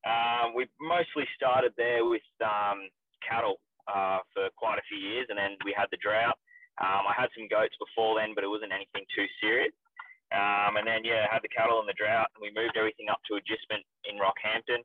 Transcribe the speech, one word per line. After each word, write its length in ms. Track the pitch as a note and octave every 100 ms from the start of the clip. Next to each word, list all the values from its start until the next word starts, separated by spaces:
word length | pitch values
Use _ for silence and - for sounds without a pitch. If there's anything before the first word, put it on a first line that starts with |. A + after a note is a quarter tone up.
| G#2+
Um, 480 | A#2 A#2+ A#2+ A#2
we 160 | A#2 B2+ _
mostly 480 | D#3 F3 E3 D3+ C3+
started 400 | - C3+ B2+ B2 -
there 300 | A#2+ A#2+ A#2
with, 200 | A2+ _ _
um, 480 | A2 G#2 G#2 G2+ G2 _ _ _ -
cattle, 320 | A#2 A2+ F#2+ _ _ -
uh, 320 | G2 F#2+ F#2+ F#2+
for 160 | - G2
quite 240 | - - G#2+
a 80 | -
few 120 | G#2
years, 280 | G2 A#2 B2
and 80 | G2+
then 200 | G2 G2 G2
we 80 |
had 160 | G2+ G2+
the 80 | F2+
drought. 400 | G#2 G#2+ A#2 - _ - - -
Um, 320 | F#2 F#2+ G2
I 40 | G#2
had 140 | B2+
some 140 | A2+ G#2+
goats 260 | G#2+ A2 -
before 320 | - - A2+ A2
then, 140 | G#2+
but 100 | G#2
it 60 | G2
wasn't 200 | G#2 G#2+
anything 300 | F#2+ G2 G2+ F#2+
too 120 | - G2 -
serious. 340 | A2 A#2 - - _ - - - _
Um, 460 | G2+ G2+ G2+ G#2 G#2
and 80 | A2
then, 160 | A2+
yeah, 220 | A2+ A2+ G#2
had 120 | A2+
the 80 | A2
cattle 300 | A#2+ A2+ A2+
and 80 | G#2+
the 100 | F#2+
drought, 320 | G#2+ A2+ G#2+
and 80 | -
we 80 | G#2
moved 220 | G#2 A2+ A2
everything 320 | A2 - G#2+
up 120 | G2+ -
to 120 | G#2
Agistment 440 | G2 A2 - G#2+ - _
in 140 | G#2 G#2
Rockhampton 640 | G2 - G#2+ A2+ A#2 A#2+